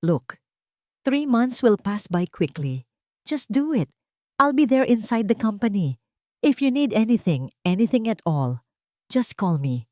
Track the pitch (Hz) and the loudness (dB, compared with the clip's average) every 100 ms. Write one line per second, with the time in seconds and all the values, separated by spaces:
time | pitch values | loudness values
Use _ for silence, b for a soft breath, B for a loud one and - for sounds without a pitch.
0 | 165 160 _ - _ _ _ _ _ _ | 0 -2 _ -20 _ _ _ _ _ _
1 | - 277 294 240 247 247 247 208 - 208 | -2 -2 0 2 2 2 2 2 0 -6
2 | - 175 175 - 165 - 143 131 123 _ | -4 -4 -4 -2 -4 -4 -6 -6 -10 _
3 | _ _ - 302 - 220 294 294 156 _ | _ _ -8 -6 -2 -2 0 0 -2 _
4 | _ _ _ _ 277 277 294 262 269 240 | _ _ _ _ 2 4 4 4 2 0
5 | 214 226 214 214 220 208 233 202 160 127 | 0 -2 0 0 0 -2 -2 0 -2 -4
6 | _ _ _ _ - 269 277 254 285 214 | _ _ _ _ 0 2 0 2 0 2
7 | 220 233 - 147 131 _ - 180 226 254 | 2 2 0 -2 -4 _ -2 0 2 0
8 | 220 165 - 151 131 123 _ _ _ _ | -2 -4 -2 0 0 -4 _ _ _ _
9 | _ 254 240 - 196 160 139 123 117 | _ -2 -2 -2 -2 -2 -2 -4 -8